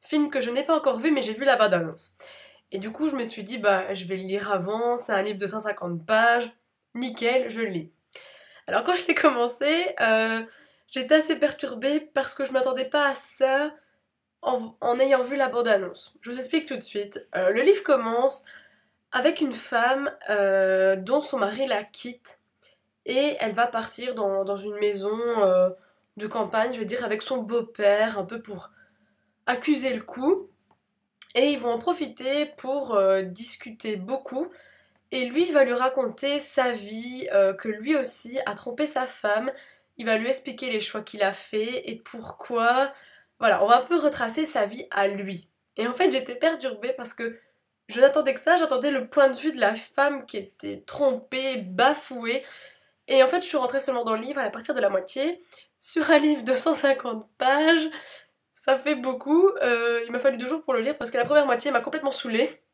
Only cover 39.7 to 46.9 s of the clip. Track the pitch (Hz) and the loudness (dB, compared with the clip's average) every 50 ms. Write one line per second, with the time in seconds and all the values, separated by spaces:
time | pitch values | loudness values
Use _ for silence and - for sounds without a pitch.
39.7 | _ _ _ _ _ - 226 226 220 220 226 240 269 262 - 277 233 - 262 254 | _ _ _ _ _ -8 -2 0 0 0 2 0 -2 -2 -2 -8 -10 -8 -6 -4
40.7 | 226 214 208 - - 220 208 - - 208 202 196 202 - - - - 214 220 233 | -2 -2 -2 -4 -6 -8 -10 -10 -4 -2 -2 -2 0 -4 -8 -4 -4 -4 -4 -2
41.7 | 254 - - - 226 226 _ - - 233 220 - - - - - 240 233 226 233 | -4 -6 -8 -8 -12 -12 _ -14 -14 -14 -14 -14 -16 -16 -12 -6 -2 0 2 2
42.7 | 247 262 277 277 277 - - - _ _ _ _ _ _ 226 220 202 170 190 208 | 4 2 2 0 -4 -12 -20 -20 _ _ _ _ _ _ 2 2 4 4 6 6
43.7 | 233 254 254 - 349 339 294 294 277 - 240 226 226 311 311 294 - 247 208 202 | 6 6 6 4 0 2 4 2 0 0 -2 -2 0 0 2 2 2 2 2 0
44.7 | 220 247 - - - 202 196 202 202 196 202 190 190 170 - _ _ _ _ _ | -4 -10 -12 -6 -2 0 0 0 0 -2 -6 -8 -8 -10 -12 _ _ _ _ _
45.7 | _ - 220 240 240 - 359 330 254 262 254 - 240 - - 330 330 - 262 262 | _ -4 -4 -4 0 2 2 4 4 2 -2 -4 -4 0 0 0 0 0 -6 -8
46.7 | 220 208 220 254 | -6 -6 -6 -6